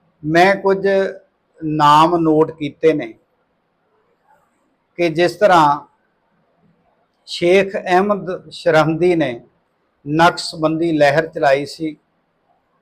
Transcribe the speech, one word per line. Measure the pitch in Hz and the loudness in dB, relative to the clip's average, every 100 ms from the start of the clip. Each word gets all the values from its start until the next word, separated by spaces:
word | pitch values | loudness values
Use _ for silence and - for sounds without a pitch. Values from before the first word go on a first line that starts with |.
| _ _ | _ _
ਮੈਂ | 151 165 185 196 | -2 2 2 2
ਕੁਝ | 196 190 196 196 190 - _ _ _ _ | -2 -2 0 -2 -2 -8 _ _ _ _
ਨਾਮ | 156 151 147 151 170 170 | -8 0 4 4 4 2
ਨੋਟ | 160 156 156 | 0 2 0
ਕੀਤੇ | - 143 - - | -4 -12 -2 -2
ਨੇ | 151 113 - _ _ _ _ _ _ _ _ _ _ _ _ _ _ _ _ _ - | -2 -6 -16 _ _ _ _ _ _ _ _ _ _ _ _ _ _ _ _ _ -6
ਕਿ | 170 | -4
ਜਿਸ | 156 175 175 | 0 -2 0
ਤਰ੍ਹਾਂ | 208 175 151 147 - _ _ _ _ _ _ _ _ _ _ _ _ _ - | 2 4 4 0 -6 _ _ _ _ _ _ _ _ _ _ _ _ _ -16
ਸ਼ੇਖ | - 175 190 190 - | -4 2 2 0 -6
ਅਹਿਮਦ | - 180 202 185 165 175 156 | -2 0 0 -4 -6 -12 -14
ਸ਼ਰਹੰਦੀ | - 170 156 151 160 175 | -6 0 2 0 0 0
ਨੇ | 170 139 117 _ _ _ _ _ _ 143 | 0 -2 -6 _ _ _ _ _ _ -8
ਨਕਸ਼ਬੰਦੀ | 156 175 175 - 170 156 160 170 | 0 0 0 -12 -4 -4 -2 -2
ਲਹਿਰ | 151 143 147 160 | 2 2 2 -4
ਚਲਾਈ | 165 147 139 143 | -2 0 0 -2
ਸੀ | - 160 151 _ _ _ _ _ _ _ _ | -10 -12 -12 _ _ _ _ _ _ _ _